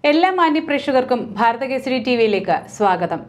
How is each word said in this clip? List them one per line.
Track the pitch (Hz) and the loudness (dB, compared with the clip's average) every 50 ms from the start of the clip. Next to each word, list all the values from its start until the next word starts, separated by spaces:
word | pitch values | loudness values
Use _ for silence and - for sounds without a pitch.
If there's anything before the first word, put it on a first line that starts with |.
| - 294 | 2 4
എല്ലാ | 294 330 349 370 381 | 4 4 2 2 2
മാന്യപ്രേക്ഷകർക്കും | 359 339 320 294 320 311 - 285 277 277 285 262 254 254 254 247 226 - - 196 | 2 2 2 2 0 0 -2 -4 -2 -2 2 0 0 2 2 -2 -2 -2 -8 -2
ഭാരതകേസരി | 196 233 233 233 233 269 262 269 262 262 269 254 262 - | 0 2 2 2 0 -4 -4 -4 -4 -2 -2 -2 -2 0
ടി | 254 247 233 | 0 2 2
വിയിലേക്ക് | 226 214 202 190 190 - 165 147 - - - | 2 2 2 -2 0 -2 -2 -2 -2 -10 -4
സ്വാഗതം. | - 214 196 185 170 175 165 170 - - | 0 0 2 2 0 -2 -4 -4 -8 -10